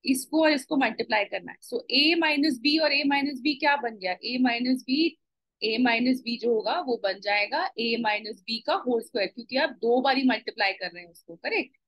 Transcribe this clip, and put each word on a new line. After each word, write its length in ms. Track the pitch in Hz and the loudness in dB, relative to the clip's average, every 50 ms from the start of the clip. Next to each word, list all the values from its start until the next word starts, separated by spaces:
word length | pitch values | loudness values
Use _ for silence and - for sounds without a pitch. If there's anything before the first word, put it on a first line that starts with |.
| - | 0
इसको 380 | 247 269 262 - _ - 320 320 | 0 -2 -2 -2 _ 2 4 4
और 80 | 311 | 4
इसको 260 | 302 269 - _ 311 | 4 2 -2 _ 0
multiply 480 | 269 262 226 208 - 214 - 220 214 202 | 2 2 0 0 -4 -2 0 0 0 0
करना 260 | 202 196 190 180 - | -2 -6 -10 -10 -10
है। 60 | - _ - | -18 _ -14
So 160 | - 247 233 - - 233 262 | -8 -8 -8 -6 0 2 4
a 40 | 294 311 339 339 320 | 4 4 4 4 2
minus 360 | 311 294 285 285 320 262 233 226 | 2 2 2 2 2 0 2 0
b 100 | 294 294 320 | 2 2 4
और 140 | 311 294 285 | 2 2 2
a 40 | 285 294 277 285 | 2 2 2 2
minus 260 | 285 277 285 285 254 233 | 2 0 -2 -4 -2 -2
b 100 | 302 294 - | -2 -2 0
क्या 160 | 311 285 285 285 - | 2 0 0 0 -2
बन 120 | 233 226 | -6 -8
गया? 200 | 208 185 185 180 | -6 -6 -6 -6
a 180 | - - 220 247 254 254 | -6 -6 -6 0 2 2
minus 360 | 254 233 233 247 254 262 254 - - | 2 2 0 0 0 -2 -2 0 -2
b, 100 | 262 294 330 330 - _ _ _ _ _ _ _ _ _ | 0 2 2 0 0 _ _ _ _ _ _ _ _ _
a 160 | - 220 220 233 254 | -4 -2 0 2 2
minus 360 | 240 226 233 247 254 262 - - | 2 2 2 2 2 0 0 -2
b 100 | 233 233 - | -8 -8 -2
जो 120 | 427 480 466 | 0 0 0
होगा 260 | 427 185 208 277 349 | 2 0 0 -2 -2
वो 180 | 349 262 233 214 196 | -2 -2 -4 -2 -2
बन 160 | 196 185 196 | -4 -4 -4
जाएगा 420 | 190 202 202 208 208 208 254 311 359 381 - - | -2 0 0 0 0 0 -2 -4 -4 -4 -4 -4
a 100 | 233 233 233 233 233 214 | -2 -2 -2 0 0 -2
minus 340 | 208 208 220 208 214 - _ - | -2 -2 -4 -10 -14 -14 _ -10
b 100 | 226 226 - | -10 -6 -2
का 100 | - 330 285 294 | -2 -2 -2 0
whole 140 | 254 240 226 | 0 -2 -2
square, 260 | 226 - - 233 196 | -2 -4 -4 -4 -4
क्योंकि 300 | - _ 247 233 _ 254 | -4 _ -12 -14 _ -2
आप 220 | 262 294 - 254 - | -2 0 -2 -2 -4
दो 200 | - 233 240 254 | 0 2 2 4
बारी 260 | 262 277 262 269 269 | 4 2 2 2 2
multiply 460 | 254 226 214 - - - 226 208 190 190 | 2 2 0 -4 -10 -4 -2 -2 -2 -2
कर 180 | - 190 175 | -4 -10 -10
रहे 120 | 170 175 175 | -10 -12 -18
हैं 80 | 170 | -18
उसको, 240 | 170 - _ - 170 | _ -20 _ -20 -20
correct? 420 | 175 - 269 453 403 262 - _ _ _ | -10 -8 -4 -4 -4 -4 -6 _ _ _